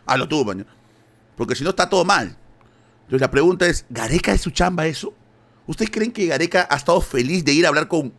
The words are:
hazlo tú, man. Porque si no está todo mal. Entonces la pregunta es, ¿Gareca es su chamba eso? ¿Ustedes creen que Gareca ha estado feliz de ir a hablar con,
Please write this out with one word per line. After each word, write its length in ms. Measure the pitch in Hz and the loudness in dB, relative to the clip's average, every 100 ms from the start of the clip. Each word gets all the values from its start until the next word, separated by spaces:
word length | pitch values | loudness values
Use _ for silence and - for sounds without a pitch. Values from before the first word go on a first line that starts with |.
| - | -2
hazlo 220 | 135 143 | -2 0
tú, 180 | 151 107 | 0 -2
man. 200 | 95 - _ _ _ _ _ _ - | -4 -10 _ _ _ _ _ _ -8
Porque 180 | 120 | -6
si 120 | 127 156 | -4 -4
no 60 | |
está 180 | 185 175 | -2 0
todo 160 | 190 180 | 2 2
mal. 320 | 185 98 - - - _ _ _ _ | 2 0 -10 -20 -20 _ _ _ _
Entonces 180 | - 131 | -4 -2
la 100 | 156 | 2
pregunta 360 | 135 170 180 175 | 4 4 4 0
es, 180 | - - | -2 -6
¿Gareca 420 | 113 113 165 208 | -8 -2 -2 2
es 80 | 196 | 0
su 120 | 175 | 0
chamba 360 | - 180 175 160 | -2 0 0 -4
eso? 260 | 139 415 - _ _ _ _ - | -4 -10 -14 _ _ _ _ -12
¿Ustedes 260 | 160 214 | -6 -4
creen 220 | 220 226 | -2 -4
que 140 | 220 175 | -2 -2
Gareca 380 | 139 170 185 175 | 0 0 0 0
ha 80 | 135 | 0
estado 240 | - 123 | 2 2
feliz 420 | - 131 127 180 | 2 -2 0 0
de 80 | 143 | 2
ir 140 | 147 170 | 4 4
a 40 | |
hablar 200 | 147 156 | 2 0
con, 220 | 165 131 | -2 -2